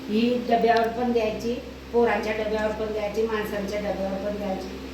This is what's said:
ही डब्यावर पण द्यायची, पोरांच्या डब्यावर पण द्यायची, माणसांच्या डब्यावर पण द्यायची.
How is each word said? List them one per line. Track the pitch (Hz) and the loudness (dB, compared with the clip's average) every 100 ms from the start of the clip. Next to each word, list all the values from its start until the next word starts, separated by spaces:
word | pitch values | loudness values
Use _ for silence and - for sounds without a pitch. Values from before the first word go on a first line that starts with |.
ही | - 214 240 247 220 | 0 2 4 2 2
डब्यावर | 233 226 233 226 | 4 6 4 4
पण | 233 240 | 0 0
द्यायची, | 226 214 196 226 247 - - - | 2 2 -2 -2 -4 -6 -14 -2
पोरांच्या | 233 - 208 208 | 2 4 2 0
डब्यावर | 214 208 220 214 | -2 0 0 0
पण | 214 214 | -2 -2
द्यायची, | 208 208 208 | -2 -2 0
माणसांच्या | 220 214 196 202 196 208 | 0 0 -2 -4 -2 -4
डब्यावर | 196 185 196 190 202 | -2 -2 -2 -2 -4
पण | 202 | -4
द्यायची. | 202 185 - - - | -4 -4 -6 -10 -10